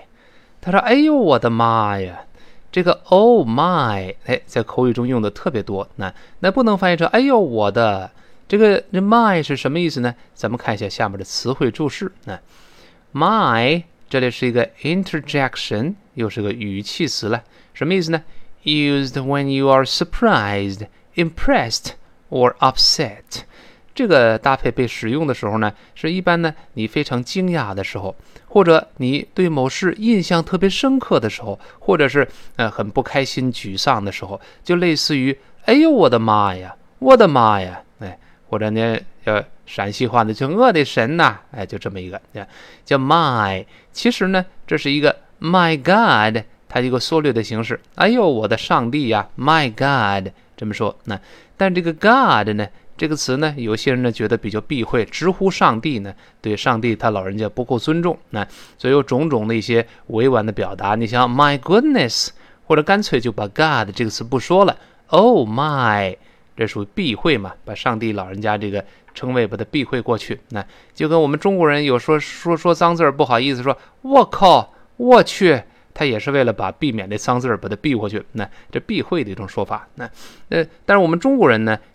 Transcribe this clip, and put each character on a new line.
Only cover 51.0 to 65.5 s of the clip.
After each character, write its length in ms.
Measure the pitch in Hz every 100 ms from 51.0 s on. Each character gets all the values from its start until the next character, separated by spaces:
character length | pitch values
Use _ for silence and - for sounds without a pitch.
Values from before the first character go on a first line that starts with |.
| -
那， 140 | 98 - - _ -
但 160 | 190
这 80 | 180
个 100 | 165
“God” 560 | 156 202 254 233 120 104 104
呢， 120 | 104 - - -
这 120 | 156
个 80 | 151
词 220 | - 131
呢， 180 | 156 143
有 180 | 113 110
些 180 | 139
人 100 | 127
呢 80 | 123
觉 160 | 113 107
得 100 | 113
比 140 | 104
较 100 | 107
避 220 | - 143
讳， 200 | 110 120
直 240 | 101 - 170
呼 200 | 180 190
上 320 | - 170 113
帝 160 | 160 120
呢， 140 | 98 95 - _
对 160 | 113 104
上 240 | 135 113
帝 160 | 120 107
他 140 | 120
老 140 | 104
人 120 | 92 104
家 140 | 107
不 160 | 123 120
够 140 | 123
尊 240 | - 165
重， 120 | 170 156 -
那 180 | 107 98 - - -
所 100 | 127
以 40 |
有 80 | 143
种 260 | 135 147 160
种 200 | 123 107
的 80 | 113
一 40 |
些 280 | 104 117 113 - -
委 220 | 113 131
婉 160 | 120 107
的 60 |
表 240 | 104 95 95
达。 180 | 101 110
你 120 | 113
像 200 | 123 123
“My 280 | 123 147 143
goodness”， 720 | - 208 302 254 123 - - - - _ -
或 80 | 151
者 80 |
干 180 | 151 202
脆 180 | 202 -
就 120 | 120
把 160 | 110 104
“God” 420 | 143 156 135 104 98
这 100 | 113
个 60 |
词 120 | -
不 160 | 113 127
说 260 | - 180 185
了， 120 | - - _ -
“Oh 400 | 156 233 208
my”， 680 | 110